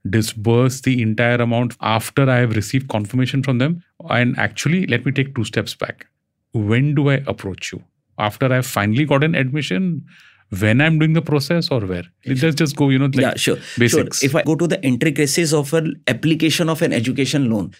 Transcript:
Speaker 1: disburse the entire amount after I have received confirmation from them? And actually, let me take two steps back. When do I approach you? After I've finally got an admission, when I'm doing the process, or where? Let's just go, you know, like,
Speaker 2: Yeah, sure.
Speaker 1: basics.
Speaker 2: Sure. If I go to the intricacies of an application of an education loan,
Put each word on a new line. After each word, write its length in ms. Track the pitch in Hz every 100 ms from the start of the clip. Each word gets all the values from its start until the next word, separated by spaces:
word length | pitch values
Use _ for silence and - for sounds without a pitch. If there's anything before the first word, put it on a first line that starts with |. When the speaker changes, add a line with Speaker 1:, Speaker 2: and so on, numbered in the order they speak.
| 101
Speaker 1:
disburse 720 | 110 104 113 107 117 127 131
the 180 | - 123
entire 360 | 110 107 120 120
amount 420 | 117 117 123 -
after 480 | 107 113 - - 135
I 120 | 123
have 140 | 123
received 360 | 107 101 131 127
confirmation 520 | 110 101 127 127 139
from 140 | 131 120
them? 260 | 139 170 - _ 160
And 280 | 117 123 120
actually, 480 | 104 - 143 180 185
let 200 | 123 131
me 60 |
take 220 | 139 139
two 100 | 127
steps 300 | 104 - 107
back. 340 | - - - - _ _ _ _
When 420 | 117 104 117 147
do 140 | 147 143
I 140 | 139 139
approach 460 | 101 98 87 -
you? 100 | - - _ _ -
After 340 | 107 - 131
I've 140 | 127 127
finally 400 | 113 104 113 147
got 180 | 139
an 100 | 156
admission, 680 | 165 131 147 147 185 185 151 - - - _ _ 95
when 200 | 107 120
I'm 200 | 156 160
doing 140 | 160
the 80 | 160
process, 460 | - 147 139 170 160
or 100 | 131
where? 240 | 98 90 87 _ -
Let's 280 | 131 165
just 220 | 156 165 -
go, 140 | 139
you 80 | 131
know, 80 | 139
like, 100 | 135
Speaker 2:
Yeah, 180 | 127
sure. 220 | - - - - -
Speaker 1:
basics. 440 | 117 156 - -
Speaker 2:
Sure. 80 | 139
If 80 | 160
I 60 |
go 120 | 143
to 140 | 156 170
the 120 | -
intricacies 680 | 135 123 156 147 143 175 165
of 200 | 151 143
an 280 | 165 156 - -
application 600 | 120 151 156 165 - 165
of 120 | 156
an 100 | 156
education 580 | 127 117 127 131 147 123
loan, 220 | 110 87 -